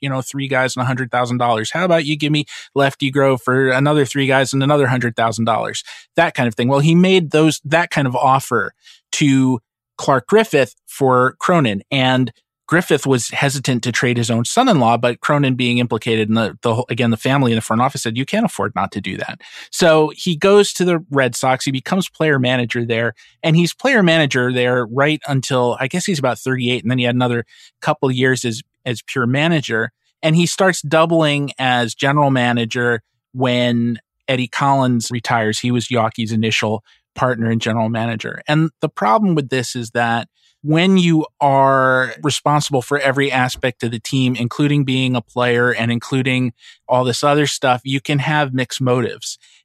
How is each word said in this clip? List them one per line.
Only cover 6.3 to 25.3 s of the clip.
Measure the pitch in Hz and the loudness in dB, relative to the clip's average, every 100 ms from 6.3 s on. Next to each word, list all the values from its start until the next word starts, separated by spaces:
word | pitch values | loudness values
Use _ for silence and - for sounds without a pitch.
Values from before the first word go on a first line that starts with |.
kind | - 123 | 0 -2
of | 110 | 0
thing. | 123 | 0
Well, | 139 | 2
he | 151 170 | 4 4
made | 185 185 156 | 6 4 2
those, | 156 160 147 143 | 2 2 0 0
that | 160 170 | 0 0
kind | - 135 | 0 -2
of | 123 | 0
offer | 143 131 - 117 95 - - - _ | 2 2 0 -2 -4 -8 -20 -20 _
to | - 151 135 131 127 - _ _ - | 0 2 4 2 0 -6 _ _ -8
Clark | - - - | 0 0 2
Griffith | 208 220 147 127 - - | 2 2 2 0 -4 -16
for | - 135 127 127 - | -2 2 4 2 0
Cronin, | - 175 127 98 - | 0 2 2 -2 -4
and | 139 127 127 127 - _ _ - | -2 0 2 0 -6 _ _ -2
Griffith | 160 - 151 139 | -2 2 0 2
was | 127 - | 0 -2
hesitant | - 143 135 131 123 | -4 -2 -2 -2 -2
to | 123 | -2
trade | 113 127 120 | -2 -2 0
his | 113 | 0
own | 117 120 | -2 -2
son-in-law, | - 262 170 117 120 | 0 2 4 4 2
but | 123 120 | 0 -2
Cronin | - 147 139 127 | 0 0 2 0
being | 127 120 | 0 0
implicated | 120 113 - 110 107 | 0 -2 -2 0 0
in | 110 | 0
the, | 107 - | -2 -2
the | 120 113 | -2 -2
whole, | - | -2
again, | 123 120 | -2 0
the | 113 | 0
family | 131 139 127 | 0 2 2
in | 113 | 0
the | |
front | - 113 | 0 0
office | 131 143 | 0 -2
said, | 117 113 | -6 -6
"You | 135 | -4
can't | 202 226 | -2 -2
afford | - 101 92 | -2 -6 -4
not | 95 | -4
to | 107 | -6
do | 95 95 | -8 -8
that." | - - - - - | -10 -12 -18 -20 -12
So | - 175 156 156 - | 0 4 4 2 -2
he | - 156 | -4 0
goes | 196 208 202 | 4 4 4
to | - 180 | 0 0
the | 170 - | -2 -2
Red | 139 127 117 | 0 0 0
Sox, | 131 131 - | -2 0 -2
he | |
becomes | 135 - 190 180 | -6 -2 -2 -2
player | - 156 139 | -2 0 2
manager | 123 127 117 123 117 | 2 0 -2 -4 -2
there, | 113 117 - - _ | -2 -2 -6 -16 _
and | 165 160 | 2 2
he's | 175 | 2
player | - 254 262 | 0 0 2
manager | 180 165 147 131 123 | 4 4 2 0 0
there | 127 123 127 113 | 0 0 0 -2
right | 123 143 151 | 0 0 0
until, | - | -2